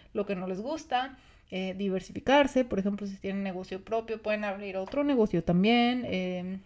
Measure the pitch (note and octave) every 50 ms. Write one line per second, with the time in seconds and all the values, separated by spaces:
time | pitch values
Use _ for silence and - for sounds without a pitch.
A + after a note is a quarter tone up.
0 | - - - G#3+ G3+ - G3+ F3+ F#3+ F#3 F#3 F3+ G#3+ C4+ D#4+ D#4 - - B3+ B3
1 | B3+ C4+ C4+ - - - - _ _ _ - F#3 F#3+ F#3 F#3 F#3+ G3+ G3 F#3 F#3+
2 | F#3 - - - - - C4+ D4 C#4+ C4 - B3+ B3+ A#3+ - G3 F#3+ G3+ G#3 G3+
3 | G#3 G3 G3 - - G3 F#3+ G3 G3 F#3+ F3+ F#3 F#3 - F#3+ F#3 F#3+ - A3 A3+
4 | A3+ A3+ A3 A3 - G#3+ G#3+ G#3+ G#3+ G3+ F#3+ G3+ G#3 G3 F#3 F#3+ F#3+ G3 - C#4
5 | C#4+ C#4+ C#4 A#3+ G#3+ A3 - E3+ - - F3 F3 F#3+ A3 A#3+ A#3+ A#3+ A#3+ B3 B3
6 | A#3 - F#3 F#3 F#3 F3+ F3+ F3+ F3+ F#3 F#3+ F#3+ F#3+